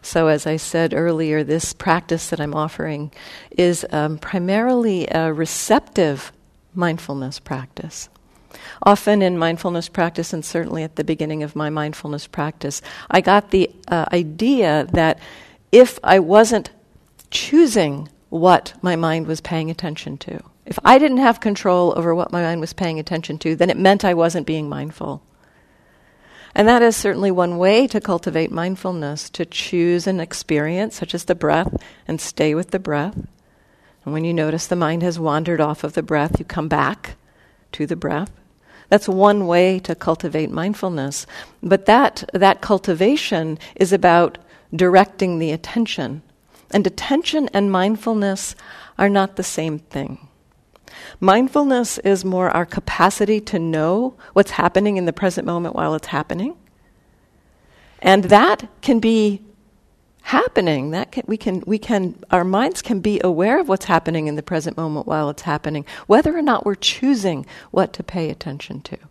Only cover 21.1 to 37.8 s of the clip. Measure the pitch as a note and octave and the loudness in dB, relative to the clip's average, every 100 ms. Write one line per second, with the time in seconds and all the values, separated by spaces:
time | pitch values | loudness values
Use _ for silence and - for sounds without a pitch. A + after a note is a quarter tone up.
21.1 | B3+ C4+ A3+ A3 G3+ G3+ F3+ F3 - E3+ | 4 4 2 -2 -2 2 4 4 2 0
22.1 | E3+ - F3 E3+ E3+ D#3+ - F3 D#3+ D#3 | 0 -2 -2 -2 -4 -6 -4 -4 -4 -6
23.1 | E3 E3 D#3+ D#3+ D#3 F3+ - F#3+ G3 G3 | -6 -6 -6 -4 2 2 4 4 4 2
24.1 | F3 E3 E3+ D3+ D#3+ D3+ C#3+ D3 - D3+ | 2 2 0 -4 -6 -6 -8 -10 -10 -10
25.1 | D3 _ _ _ _ _ _ _ _ _ | -10 _ _ _ _ _ _ _ _ _
26.1 | _ _ - - - G#3+ A#3+ A#3 A3 G3+ | _ _ -20 -4 2 4 6 4 2 -2
27.1 | F#3 G3 F3+ F3 F3 F#3 A3 C4+ G#3+ - | -2 0 0 -2 0 2 4 2 -2 -2
28.1 | F3 F3+ D#3+ E3 D#3+ F3 F#3 F#3 F3 D3 | -4 -2 -4 -4 -4 -6 -6 -8 -6 -8
29.1 | D3+ - - E3+ - - F3+ E3+ F3 F3+ | -8 -12 -10 -8 -8 -4 0 2 0 0
30.1 | F#3+ E3 - - D3+ D3+ F3+ G#3+ - - | -4 -4 -10 -2 -2 0 -4 -6 -8 -10
31.1 | F3 - F3 D3 D3+ F#3+ - - - - | -8 -4 -2 0 0 -2 -6 -12 -18 -10
32.1 | D#3+ - - D#3 D3+ F#3 F#3+ F#3 D3 E3 | -8 -8 -2 -2 0 -4 -6 -4 -4 -4
33.1 | - - _ _ _ _ _ _ _ - | -8 -14 _ _ _ _ _ _ _ -8
34.1 | D3+ E3 E3 D#3 D#3+ - F3+ D#3+ E3 F3 | -6 -2 -2 -2 -4 -4 -2 -2 0 -2
35.1 | E3+ D#3+ D3 D#3+ E3 D3+ D3+ D3 D#3+ - | -2 -2 -2 -2 -2 -2 -2 -6 -6 -2
36.1 | D#3 D#3 - D#3+ - D#3 D3 C#3+ G#3+ - | -2 0 -2 -4 -6 -2 0 0 -4 -14
37.1 | - _ _ _ _ _ - | -18 _ _ _ _ _ -8